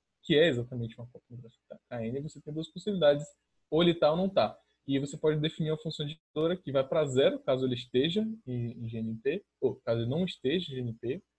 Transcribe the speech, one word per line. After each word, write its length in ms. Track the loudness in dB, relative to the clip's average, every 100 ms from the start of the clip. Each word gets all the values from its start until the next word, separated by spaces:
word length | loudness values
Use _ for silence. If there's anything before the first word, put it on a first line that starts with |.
| _ _
que 120 | 2
é 120 | 4 4
exatamente 480 | 2 -4 -6 -8 -10
uma 80 | -18
cópia 200 | -18 _
no 80 | -18
grafo 180 | -18 _ _ -20 _
K 180 | -8 -6
N, 140 | -6
você 180 | -8 -12
tem 140 | -10
duas 160 | -8 -8
possibilidades, 560 | -8 -4 4 4 4 -2 _ _ _ _
ou 120 | 4
ele 120 | 4
tá 160 | 6 4
ou 60 | 4
não 100 | 2
tá. 300 | 2 0 -2 _ _ -2
E 120 | -2
você 180 | -2 -2
pode 220 | 0 2
definir 320 | -2 -2 -4
uma 80 | -2
função 260 | -6 -6
indicadora 520 | -8 -8 _ -2 0 -2
que 160 | 0
vai 100 | 0
pra 220 | 2 0
zero, 340 | 2 4 4 2
caso 240 | -2 0
ele 100 | 0
esteja 520 | -2 0 0 2 0 -2 -6 -8
em, 260 | -6 -6
em 160 | -6 -8
G 100 | -6
N 160 | -6 -4
P, 220 | -4 -4 -8 _
ou 160 | -4 -2
caso 240 | -2 -2
ele 100 | 0
não 140 | -2
esteja 480 | -2 -2 -2 -2 -4
em 40 | -8
G 40 |
N 120 | -8
P, 280 | -6 -6 -6 _